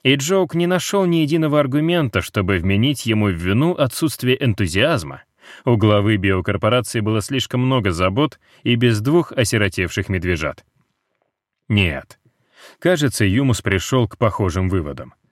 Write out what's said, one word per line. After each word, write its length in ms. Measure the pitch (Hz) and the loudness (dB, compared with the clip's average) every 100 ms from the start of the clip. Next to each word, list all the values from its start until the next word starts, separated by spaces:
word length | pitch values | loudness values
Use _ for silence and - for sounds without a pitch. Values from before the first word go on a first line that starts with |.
И 140 | 131 139 | -8 -6
Джоук 400 | 139 196 175 165 | -2 0 0 -2
не 100 | 175 | -2
нашел 400 | 180 - 202 185 | -2 -2 -2 0
ни 120 | 165 | 0
единого 420 | 151 165 156 147 | 0 0 0 0
аргумента, 640 | 139 139 156 175 139 101 | 0 0 0 0 0 -2
чтобы 360 | - - 92 95 | -2 -2 0 0
вменить 480 | 90 98 127 139 113 | 2 2 0 0 -2
ему 200 | 107 104 | 0 0
в 80 | |
вину 400 | 85 90 101 160 | 0 0 0 0
отсутствие 640 | 180 135 - 160 - 123 127 | 0 -2 0 -4 -2 -2 0
энтузиазма. 800 | 131 101 95 90 139 147 73 67 - _ - - | 0 0 0 2 2 0 -4 -12 -20 _ -20 -6
У 120 | - 117 | 0 2
главы 400 | 107 104 101 107 | 4 4 2 0
биокорпорации 840 | 95 92 90 101 110 120 117 120 | 2 0 -2 -2 0 0 -2 -4
было 240 | 104 110 | -2 -2
слишком 380 | - 135 - 123 | -2 -4 -4 -2
много 320 | 127 131 98 | 0 2 0
забот 480 | 82 92 98 147 - _ _ | 0 0 0 -2 -4 _ _
и 100 | - | -2
без 260 | 120 120 107 | 2 4 2
двух 300 | 113 170 160 | 2 2 0
осиротевших 800 | - 113 113 101 92 87 - 95 | -2 0 2 0 0 -4 -4 -4
медвежат. 560 | 95 87 85 76 - _ _ _ _ _ _ _ _ _ _ _ | -2 -2 -2 -2 -8 _ _ _ _ _ _ _ _ _ _ _
«Нет». 500 | 104 90 67 - - _ _ _ _ - - | 0 2 -2 -10 -20 _ _ _ _ -20 -4
Кажется, 440 | 175 180 143 - | 0 2 0 0
Юмус 380 | 104 104 139 110 | 2 2 2 0
пришел 460 | - 95 - 131 110 | 0 -2 0 0 0
к 100 | - | 0
похожим 500 | 120 - 95 87 92 | -2 0 -2 0 0
выводам. 460 | 92 73 67 - _ _ | -2 -4 -10 -14 _ _